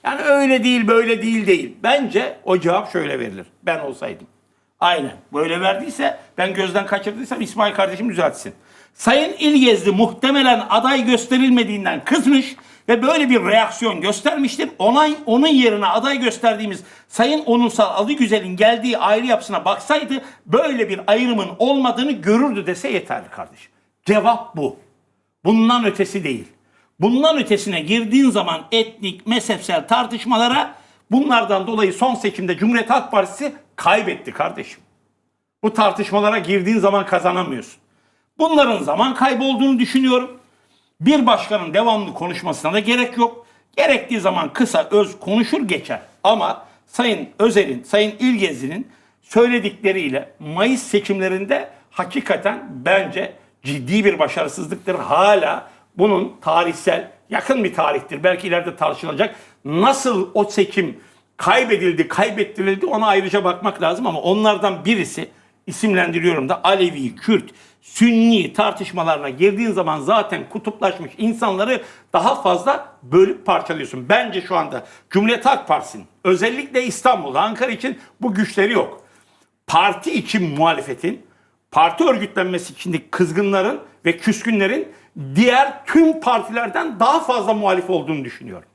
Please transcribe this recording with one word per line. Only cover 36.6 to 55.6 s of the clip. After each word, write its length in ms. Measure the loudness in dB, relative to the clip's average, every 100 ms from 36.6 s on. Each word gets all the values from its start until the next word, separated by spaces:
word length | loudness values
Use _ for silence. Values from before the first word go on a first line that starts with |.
| 0 2
zaman 260 | 2 0 0
kazanamıyorsun. 680 | 0 0 -2 -4 -8 -12 -20 _ _ _ _ _ -2
Bunların 440 | 2 4 2 0
zaman 320 | -2 0 0 0
kaybı 280 | 0 0
olduğunu 360 | -2 0 2 2
düşünüyorum. 600 | 2 2 2 0 -2 -14 _ _ _ _ _ _
Bir 240 | 2 4 4
başkanın 480 | 2 0 -4 0
devamlı 400 | 0 2 0 -4
konuşmasına 600 | -8 -8 -6 -6 -4 -2
da 60 | -2
gerek 380 | 0 0 0 0
yok. 300 | -2 -2 -20 _ _ 0
Gerektiği 440 | 2 2 0 -2
zaman 340 | 0 -2 -6
kısa 340 | 0 2 2 2
öz 280 | 2 2 -4
konuşur 420 | -2 0 0 -2 -2
geçer. 320 | -4 -6 -10 -10 _
Ama 420 | 0 2 0 -6 -12 _ _
Sayın 420 | -2 0 -2 -6 0
Özer'in, 440 | 4 4 2 -4
Sayın 320 | -2 0 0 0
İlgezi'nin 680 | 0 2 -2 -4 -8 -8 -10 _ _ _
söyledikleriyle 1080 | _ 2 4 2 -2 -2 -2 -2 -2 -6 -8 _
Mayıs 420 | -8 -2 0 0
seçimlerinde 840 | 0 -2 0 -2 -2 -4 -2 -4 -4 -18 _
hakikaten 720 | -8 -6 -6 -2 -2 -2 -4 -12 -6 0
bence 480 | 0 0 -6 -8 -12 _ _
ciddi 420 | -8 -8 -2 2 2
bir 140 | 2
başarısızlıktır. 760 | -2 -2 -6 -6 -10 -8 -6 -6
Hala 760 | 0 2 4 4 2 -4